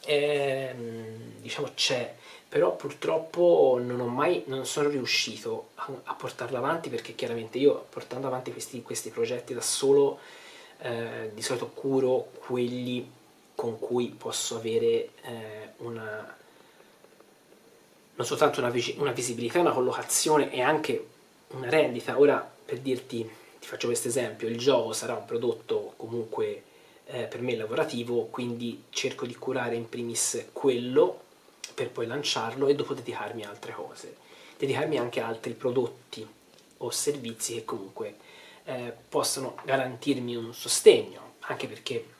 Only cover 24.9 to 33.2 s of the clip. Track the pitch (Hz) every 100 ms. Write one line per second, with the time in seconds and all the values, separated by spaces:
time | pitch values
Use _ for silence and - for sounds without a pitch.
24.9 | 110 113 113 - 117 123 110 - 107 98
25.9 | - 113 117 110 - 107 98 - - -
26.9 | - - 123 110 120 123 110 107 123 -
27.9 | 120 117 120 113 - 120 120 120 110 -
28.9 | - 131 - 123 120 131 127 120 117 113
29.9 | 123 117 117 - 117 - - 139 120 123
30.9 | 139 170 - - - - - - - 120
31.9 | - 117 135 143 131 113 127 139 143 143
32.9 | 127 120 117